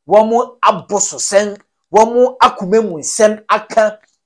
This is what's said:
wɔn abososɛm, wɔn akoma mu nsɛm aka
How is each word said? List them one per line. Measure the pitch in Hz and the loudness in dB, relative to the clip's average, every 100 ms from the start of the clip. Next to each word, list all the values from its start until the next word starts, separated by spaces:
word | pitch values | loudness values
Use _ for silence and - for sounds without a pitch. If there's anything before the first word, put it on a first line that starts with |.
| - | 2
wɔn | 208 220 233 240 - | 2 4 0 -2 -2
abososɛm, | 208 190 - 202 196 139 - 202 208 202 _ _ _ | -2 -2 -4 -4 -4 -6 -2 0 -2 -6 _ _ _
wɔn | 196 226 240 254 - | 2 2 2 0 2
akoma | 254 - 185 220 | 0 0 -2 -2
mu | 208 156 | -2 -6
nsɛm | - - 214 214 - | -8 0 0 0 -4
aka | 214 220 - 214 214 _ _ | -4 -4 -4 -4 -6 _ _